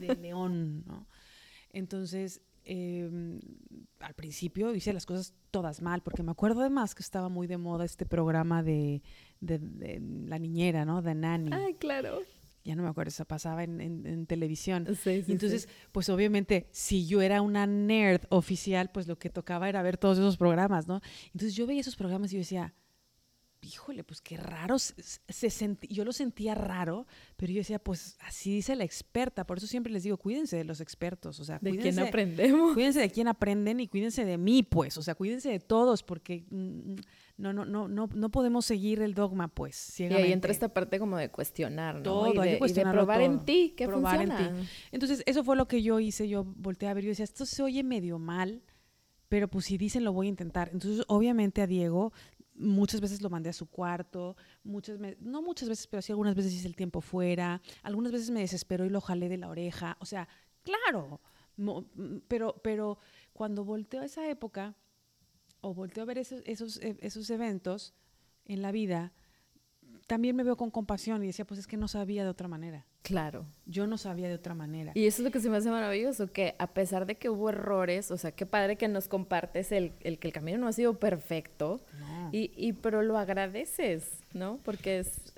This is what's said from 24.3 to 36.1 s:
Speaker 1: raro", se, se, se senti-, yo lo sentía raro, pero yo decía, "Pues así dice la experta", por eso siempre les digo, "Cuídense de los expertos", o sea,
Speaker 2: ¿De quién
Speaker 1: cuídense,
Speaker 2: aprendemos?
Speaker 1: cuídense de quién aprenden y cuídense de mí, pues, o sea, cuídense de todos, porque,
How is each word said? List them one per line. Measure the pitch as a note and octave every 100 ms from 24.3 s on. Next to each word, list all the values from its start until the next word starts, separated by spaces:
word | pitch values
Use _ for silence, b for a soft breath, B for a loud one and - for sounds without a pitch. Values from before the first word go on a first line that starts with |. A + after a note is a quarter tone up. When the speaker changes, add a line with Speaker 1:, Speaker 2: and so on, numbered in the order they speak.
| D#3+
Speaker 1:
raro", | E3 E3 F3 C4
se, | - -
se, | - - -
se | - A3+
senti-, | - G#3 G3+ -
yo | G3+ G#3+
lo |
sentía | B3+ C4 - G#3+
raro, | G#3+ G#3+ F#3 E3+ F#3+ B3+ B B -
pero | F3+
yo | F#3+
decía, | F#3+ G#3+
"Pues | - F3+ - -
así | - - G3
dice | G3+ G3+ C4
la |
experta", | F3 - - A#3 B3 - F3+
por | F3+
eso | G#3+
siempre | B3 A#3
les | G#3
digo, | F#3+ F#3+
"Cuídense | G3 C4 D#4 E3+
de |
los | D#3 D#3
expertos", | D#3+ - F3 F3+ D#3+ D3
o |
sea, | D3 D#3
Speaker 2:
¿De | G3
quién | F#3
Speaker 1:
cuídense, | B3 F3+ B3
Speaker 2:
aprendemos? | A3 F#3+ E3 B3 D4 E4
Speaker 1:
cuídense | C4+ C4+ C#4+
de | G#3
quién | - A#3
aprenden | A3 G#3 G#3 G#3 A#3+
y | A#3
cuídense | G3 A3+ A3+ G3+
de | F3
mí, | F#3 B3+
pues, | G3+ E3 D3 D#3+
o |
sea, | D#3
cuídense | D#3+ F#3+ B3+ C#4
de | G3
todos, | - A3+ B3 A3
porque, | -